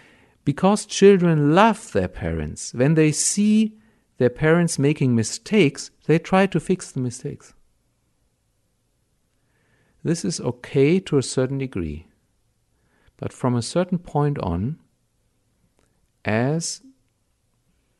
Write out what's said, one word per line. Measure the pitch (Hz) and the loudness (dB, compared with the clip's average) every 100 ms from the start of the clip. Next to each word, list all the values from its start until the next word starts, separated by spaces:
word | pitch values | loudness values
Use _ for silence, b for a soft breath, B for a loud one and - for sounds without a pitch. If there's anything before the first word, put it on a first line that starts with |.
| b b b b | b b b b
Because | - 143 190 208 - | -6 0 2 0 -2
children | - 196 202 175 160 143 | 4 6 6 4 2 4
love | 165 226 208 - | 4 4 2 -4
their | 101 92 | -4 -4
parents, | - 80 82 76 82 - | -4 -6 -4 -6 -10 -10
when | 117 135 | -2 2
they | 160 156 | 4 2
see | 147 - - 208 214 214 b b b b - | 2 -2 0 2 2 0 b b b b -2
their | 123 | 0
parents | 123 156 170 170 - | 2 2 4 2 0
making | 143 151 135 | 0 2 2
mistakes, | 117 110 - - 208 147 - - _ - | 2 0 -6 -2 2 2 0 -12 _ 0
they | 156 | 0
try | 165 190 196 | 2 2 2
to | 180 | 0
fix | - 185 - | -2 -4 -6
the | - | -6
mistakes. | 123 120 147 - - _ _ _ _ _ _ _ _ _ _ _ _ _ _ _ _ _ _ _ _ _ _ _ _ _ | -6 -6 -12 -14 -18 _ _ _ _ _ _ _ _ _ _ _ _ _ _ _ _ _ _ _ _ _ _ _ _ _
This | 143 165 | -6 -4
is | 196 165 | -4 -6
okay | 127 - - 143 139 123 | -6 -8 -4 0 2 2
to | - 143 | 0 -2
a | |
certain | 123 - 131 139 | -2 -2 -2 -4
degree. | 135 101 82 76 - _ _ _ _ _ _ _ _ _ _ _ | -8 -8 -8 -10 -16 _ _ _ _ _ _ _ _ _ _ _
But | 113 | -12
from | - 131 | -6 -2
a | 123 | -2
certain | 113 170 185 180 | -2 -4 -4 -4
point | - 147 147 143 | -4 -2 -2 -2
on, | 92 87 113 165 _ _ _ _ _ _ _ _ _ _ _ _ _ _ | -4 -4 -4 -8 _ _ _ _ _ _ _ _ _ _ _ _ _ _
as | - 110 123 160 165 - - _ _ _ _ _ _ _ _ _ _ _ | -4 -2 0 -2 -6 -12 -16 _ _ _ _ _ _ _ _ _ _ _